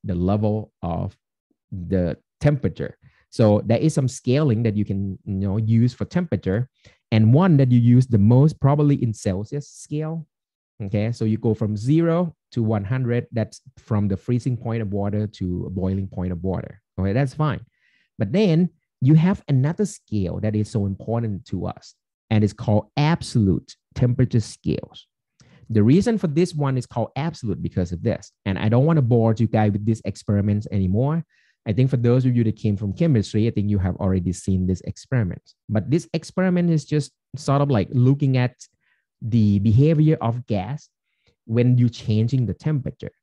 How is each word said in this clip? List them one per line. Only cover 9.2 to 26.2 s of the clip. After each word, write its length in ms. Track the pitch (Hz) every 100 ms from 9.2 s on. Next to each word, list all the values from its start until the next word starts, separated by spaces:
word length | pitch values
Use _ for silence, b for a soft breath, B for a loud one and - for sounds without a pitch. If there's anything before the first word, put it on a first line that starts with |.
| 107 92 107 143 139
scale. 560 | - - 151 156 165 156 _ _ _ _ _
Okay, 280 | 101 104 110
so 120 | 120
you 140 | 110 110
go 160 | 120
from 240 | 107 107 104
zero 580 | 117 156 165 165 175 - _
to 100 | -
one 220 | 110 110
hundred. 440 | 101 131 123 120 117
That's 300 | 113 110 - - -
from 320 | _ 107 101
the 80 | 95
freezing 400 | - 123 131 120
point 240 | 113 113
of 100 | 107
water 340 | 98 101 104 104
to 380 | - 92 90 98
a 20 |
boiling 380 | 92 92 95 95
point 260 | - 90
of 100 | 87
water. 380 | 92 90 - - _ -
Okay, 140 | 95
that's 200 | 107 139
fine. 280 | 147 156 107 113 _ _ _ _ -
But 160 | 98
then 360 | 175 214 160 180 _ _ _
you 120 | 131
have 280 | 156 175 196 -
another 380 | 139 139 170 208
scale 540 | - _ 104 92 87
that 140 | 107 107
is 140 | 107
so 160 | 110 98
important 600 | 98 - 117 117 98 -
to 220 | 92 90
us, 280 | - - _ _ _ _
and 140 | 110
it's 100 | 104
called 340 | - - 107 - -
absolute 800 | 147 - - 123 98 90 - - _
temperature 480 | - 123 123 123 120
scales. 680 | - - - - - - _ _ _ _ b b b
The 140 | 110
reason 340 | 104 160 208
for 100 | 220